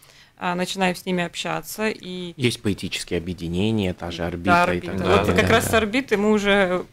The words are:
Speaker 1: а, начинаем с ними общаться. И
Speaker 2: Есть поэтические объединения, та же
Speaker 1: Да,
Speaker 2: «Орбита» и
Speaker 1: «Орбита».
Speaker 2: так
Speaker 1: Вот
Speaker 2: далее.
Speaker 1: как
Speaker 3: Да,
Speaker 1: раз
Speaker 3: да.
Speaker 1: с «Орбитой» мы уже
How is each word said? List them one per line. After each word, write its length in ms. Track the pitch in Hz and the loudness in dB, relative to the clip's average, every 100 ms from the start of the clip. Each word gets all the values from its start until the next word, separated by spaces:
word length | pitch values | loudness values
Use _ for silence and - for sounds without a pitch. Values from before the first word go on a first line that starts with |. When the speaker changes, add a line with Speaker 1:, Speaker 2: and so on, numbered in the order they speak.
| - - - - | -20 -20 -20 -8
Speaker 1:
а, 160 | 180 | -4
начинаем 400 | 175 185 190 185 | -2 -4 0 -2
с 100 | 175 190 | -2 -2
ними 180 | 180 | -2
общаться. 640 | 170 - 175 160 - - 214 | -2 -6 -6 -6 -8 -6 -4
И 460 | - 180 180 175 160 | -6 -10 -10 -10 -2
Speaker 2:
Есть 260 | 120 117 | -2 0
поэтические 560 | 107 92 87 - - 87 | -2 -2 -4 -8 -4 -4
объединения, 760 | 85 82 85 90 107 110 92 | -4 -6 -4 0 0 2 0
та 160 | 87 87 | -2 -8
же 100 | 85 | -6
Speaker 1:
Да, 60 | 85 | -6
Speaker 2:
«Орбита» 240 | 87 90 175 - | -4 2 4 4
и 60 | 87 | 0
Speaker 1:
«Орбита». 120 | 87 | -4
Speaker 2:
так 60 | 95 | -2
Speaker 1:
Вот 280 | 92 196 208 | 2 2 4
Speaker 2:
далее. 80 | |
Speaker 1:
как 140 | - 90 | 2 4
Speaker 3:
Да, 0 | |
Speaker 1:
раз 160 | 226 | 2
Speaker 3:
да. 60 | - | 2
Speaker 1:
с 40 | |
«Орбитой» 440 | 220 214 254 269 202 | 0 2 0 0 2
мы 120 | 214 | 4
уже 520 | 214 202 202 180 180 - | 4 4 4 4 0 -4